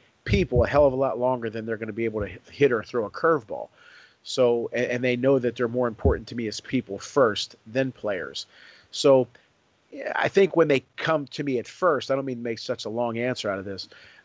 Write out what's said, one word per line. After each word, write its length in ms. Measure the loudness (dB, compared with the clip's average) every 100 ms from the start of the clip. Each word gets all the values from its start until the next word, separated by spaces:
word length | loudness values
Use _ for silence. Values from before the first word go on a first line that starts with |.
| _ _ 0
people 380 | 0 2 2
a 40 | 4
hell 180 | 6 4
of 80 |
a 20 | 4
lot 220 | -2 0
longer 300 | 0 0 -4
than 160 | -6 -6
they're 120 | -6
gonna 160 | -6
be 120 | -4 -2
able 160 | -2
to 80 | -6 -10 _
hit 200 | 2 2
or 120 | 2
throw 220 | -2 -4 -4
a 40 |
curveball. 600 | -2 0 0 -2 -12 -12 _ -20 -20 -20 _
So, 460 | -10 0 2 2 -2
and, 120 | -4 -2
and 180 | -2
they 120 | 0 2
know 240 | 4 4
that 160 | 2 0
they're 140 | -2
more 180 | 0 -2
important 400 | 0 0 0 -4
to 60 | -8
me 120 | -6
as 120 | -8
people 380 | -4 -4 -4 -10
first 580 | -4 2 2 2 -8 -12 -8
than 240 | -4 -4
players. 520 | -4 -6 -6 -6 -12 -14 -18 -20 -20 _
So, 360 | 0 6 6 4 _ _ _ _ _ _
yeah, 200 | -12 -6 -2
I 120 | 0
think 280 | 4 4 4
when 100 | 4
they 160 | 2 0 -8
come 300 | -2 -2 -2
to 160 | -6
me 160 | -4 -4
at 80 | -4
first, 440 | -2 0 0 0
I 40 | -2
don't 100 | -2
mean 120 | -6
to 60 |
make 160 | -6 -6
such 240 | -6 -6 -6
a 40 |
long 280 | -4 -4 -2
answer 320 | -4 -2 -4
out 100 | -4
of 60 | -6
this, 220 | -12 -14 -18 -20 -20